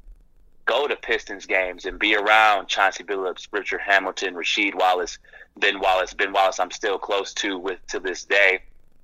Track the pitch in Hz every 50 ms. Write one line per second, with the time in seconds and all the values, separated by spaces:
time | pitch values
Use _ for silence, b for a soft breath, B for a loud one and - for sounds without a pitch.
0 | - - - - - _ _ - - - - - - - 113 131 147 135 110 -
1 | - - 113 104 - - 101 95 92 - 101 95 92 90 87 90 95 92 90 92
2 | 104 104 107 104 101 107 107 110 110 110 104 95 90 - - - 98 95 90 -
3 | 90 92 101 98 95 90 85 - - - - 101 92 - 98 90 - 101 98 98
4 | 95 92 90 - 98 92 87 85 78 - - 113 104 98 90 87 95 92 90 90
5 | 87 85 - B B B B B B B _ - 104 101 98 98 95 95 92 95
6 | 92 90 - - 101 98 98 98 95 92 92 - 92 90 - - - 107 95 92
7 | - - 104 98 95 - - - - 101 98 90 87 98 92 - - - - 101
8 | 90 95 85 - - - 98 101 101 95 92 95 - - - - - - - -